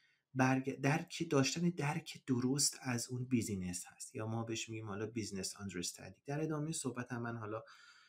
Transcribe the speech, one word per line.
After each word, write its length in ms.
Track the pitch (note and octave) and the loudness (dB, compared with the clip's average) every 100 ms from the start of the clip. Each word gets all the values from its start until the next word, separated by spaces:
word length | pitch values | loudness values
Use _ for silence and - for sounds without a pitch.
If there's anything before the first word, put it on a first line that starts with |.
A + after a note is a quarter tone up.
| _ _ _ | _ _ _
برگ-، 460 | C3 B2+ C3 C3 C3+ | 4 4 4 0 0
درک، 460 | C#3 E3 - - E3+ | 2 2 0 -4 2
داشتن 400 | C#3 C3+ E3+ F3 | 4 4 4 2
درک 540 | E3+ C#3+ D#3+ - - - | 2 0 0 -4 -10 0
درست 500 | B2 B2+ C#3+ C#3 - | 2 4 4 2 2
از 260 | C3 A#2+ - | 0 0 0
اون 160 | B2+ B2+ | -4 2
بیزینس 600 | B2 G#2 F#2+ F2+ F2 - | 2 4 0 -2 -4 -8
هست 280 | - - - | -12 -10 -6
یا 120 | A2 | -2
ما 160 | A2+ | -2
بهش 260 | A2+ A2+ - | -2 -4 -4
می‌گیم 180 | A2 G#2+ | -6 -6
حالا 180 | G2+ A2 | -4 -4
بیزینس 500 | A#2 G2 G2 F#2 - | -4 -4 -4 -4 -6
آندرستندینگ. 680 | G2 F#2 E2+ - F#2+ G2 - | -6 -4 -4 -6 -12 -12 -4
در 160 | D3 | -2
ادامه 300 | D#3 D3+ D3+ | 0 0 -2
صحبتم 500 | D#3 C3 - A#2+ A#2+ | -2 -2 -2 -4 -4
من 160 | A#2 A#2 | -4 -4
حالا 260 | G#2 A2 - - - - | -4 -6 -8 -18 -20 -20